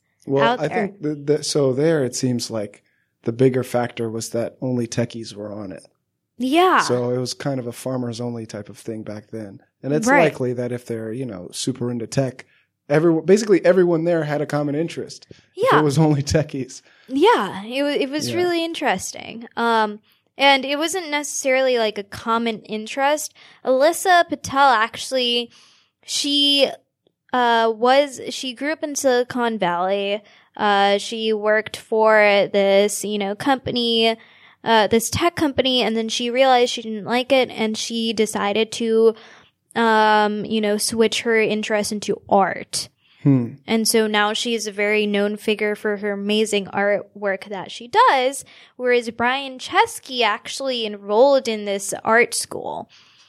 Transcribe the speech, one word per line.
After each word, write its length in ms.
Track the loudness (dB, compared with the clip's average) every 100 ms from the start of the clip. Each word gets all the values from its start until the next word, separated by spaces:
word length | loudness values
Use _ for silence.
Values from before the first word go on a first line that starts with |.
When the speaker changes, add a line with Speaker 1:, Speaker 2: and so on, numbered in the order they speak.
| _ _ -2
Speaker 1:
Well, 180 | 2 2
Speaker 2:
out 80 | 0
Speaker 1:
I 80 | -2
Speaker 2:
there. 180 | -2 -4
Speaker 1:
think 140 | -4
that, 240 | -6 -4 0
that, 180 | -2 0
so 260 | 0 2
there 320 | 2 2 2
it 100 | 0
seems 360 | -2 -2 -2 -4
like 320 | -6 -6 -10 _ _ _ _
the 100 | -6
bigger 300 | 2 2 2
factor 480 | -2 -2 -4 -6 -6
was 200 | -6 -6
that 260 | -4 -6 -6
only 260 | -4 -4 -4
techies 480 | -4 -4 -6 -14
were 160 | -12 -12
on 200 | -12 -12
it. 140 | -14 -20 _ _ _ _ -8
Speaker 2:
Yeah. 420 | 0 2 4 2
Speaker 1:
So 260 | 2 0 0
it 60 | -2
was 160 | -4
kind 260 | -6 -4 -4
of 80 | -6
a 60 |
farmers 480 | -8 -6 -4 -4 -6
only 240 | -8 -8
type 240 | -10 -12 -14
of 80 | -14
thing 260 | -12 -10
back 280 | -10 -14 -12
then. 320 | -14 -14 -16 _ _
And 120 | -2
it's 120 | 0 4
Speaker 2:
Right. 180 | 4
Speaker 1:
likely 280 | 4 2 -4
that 200 | -2 -4
if 120 | -6
they're, 260 | -8 -8 -6
you 120 | -8
know, 240 | -8 -10 -12
super 380 | -8 -6 -4 -4
into 160 | -4 -4
tech, 380 | -2 -2 -4 -18 _ _ _ 0
everyone, 340 | 2 4 2
basically 400 | 4 4 4 4
everyone 400 | 4 4 4 2
there 200 | 0 0
had 180 | 0 -4
a 40 | -2
common 280 | -2 -2
interest. 520 | -2 -4 -6 -12 -14 -20
If 100 | -20 _
Speaker 2:
Yeah. 240 | -2 2 2
Speaker 1:
it 40 |
was 120 | 2 4
only 260 | 4 2
techies. 600 | 0 0 0 -6 -10 -12 _ _ -6
Speaker 2:
Yeah, 560 | 2 4 4 0 -8
it 180 | -6 -2
wa-, 60 | -2
it 220 | 0 -2
was 180 | -4 -4
Speaker 1:
Yeah. 80 | -2
Speaker 2:
really 260 | 0 -2
interesting. 880 | -4 -4 -2 -2 -6 -12 -14 -16 -12 -4
Um, 440 | 0 0 0 -6 _ _ _ 0
and 300 | 2 4 0
it 100 | -2
wasn't 320 | -2 -4 -4
necessarily, 720 | -6 -6 -4 0 2 2 2
like, 180 | 0 -4
a 60 |
common 560 | -10 -8 -2 -2 -2 -6
interest. 680 | -8 -10 -8 -2 0 0 -4 _ -20 _
Alyssa 640 | 0 4 4 2 4 4 2
Patel 400 | -4 -4 2 4
actually, 840 | 4 0 -4 -6 -2 0 -2 -4 _ _ _ _ _
she, 640 | -10 -6 -2 2 2 2 0 -2 _ _ _ _ _
uh, 400 | 0 2 2 0
was, 460 | 0 2 4 2 -4 -10
she 240 | -10 -10
grew 200 | -8 -6
up 100 | -6
in 100 | -6
Silicon 640 | -2 2 2 0 -2 -2 -2
Valley. 640 | -2 -2 -2 -2 -2 -6 -8 _ _
Uh, 440 | -4 0 4 4 2
she 340 | -2 -4 -2
worked 460 | 0 2 0 0 -10
for 680 | -2 2 6 6 6 4 2
this, 500 | 2 4 4 4 0 -6
you 120 | -4
know, 160 | -4
company, 840 | -2 0 0 -2 -2 0 2 2 0 -8 _ -20 _
uh, 240 | 2 2 4
this 200 | 2 0
tech 260 | -2 -2 0
company, 460 | -2 0 0 0
and 140 | 0 -2
then 120 | -4
she 200 | -4 -2
realized 420 | 2 4 4 2
she 100 | -2
didn't 220 | -8 -8
like 260 | -2 -2 2
it, 160 | 2 2
and 260 | -2 -4 -4
she 340 | -6 -2 -2
decided 580 | 0 -2 -2 -2 -2 -2
to, 420 | -2 0 4 4 2 -6 -20 _ _ _
um, 720 | -2 2 4 4 4 2 -2
you 160 | -4 -2
know, 160 | 0 0
switch 440 | 0 2 2 0
her 180 | 0 2
interest 520 | 2 0 -2 -2 -2
into 280 | -4 -4 -6 0
art. 600 | 2 2 -2 -8 -10 -10 _ _ _
Speaker 1:
Hmm. 320 | 2 4 2 -8 -2
Speaker 2:
And 200 | -2 2
so 180 | 2 2
now 260 | 2 0
she 220 | -2 -4
is 120 | -4 -4
a 60 |
very 340 | -4 0 0 2
known 300 | 0 0 -2
figure 380 | -2 0 -2
for 220 | -2 -4 -4
her 140 | -4
amazing 540 | -4 0 0 2 0 -2
artwork 800 | -2 0 0 -4 -6 -4 -4 -6
that 220 | -10 -10
she 180 | -14 -2
does, 560 | 4 4 4 0 -4 -12 -20 -20 -4
whereas 340 | 0 0 0
Brian 480 | -2 -2 -2 -6 -12
Chesky 640 | -2 2 2 -2 -8 0
actually 640 | 0 0 -6 -8 -4 -4 -4
enrolled 640 | -6 0 4 6 4 0
in 160 | -4
this 280 | -4 -6 -6 -6
art 300 | 2 2 2
school 540 | -2 -8 -8 -8 -10 -12 _ _ _